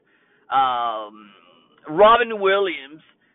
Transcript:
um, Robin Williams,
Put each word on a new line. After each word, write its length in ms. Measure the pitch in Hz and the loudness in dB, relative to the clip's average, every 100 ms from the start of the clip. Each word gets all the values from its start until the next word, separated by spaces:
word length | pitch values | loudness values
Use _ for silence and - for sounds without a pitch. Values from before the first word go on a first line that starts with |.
| _ _ _ _ - | _ _ _ _ -6
um, 840 | 131 131 123 120 110 107 107 104 95 87 85 _ _ 147 | -2 -2 -2 -4 -6 -12 -18 -20 -20 _ _ _ _ -8
Robin 520 | 156 214 233 233 214 | 4 6 6 2 -2
Williams, 600 | 196 196 190 151 139 160 _ _ _ | 0 0 -2 -6 -14 -20 _ _ _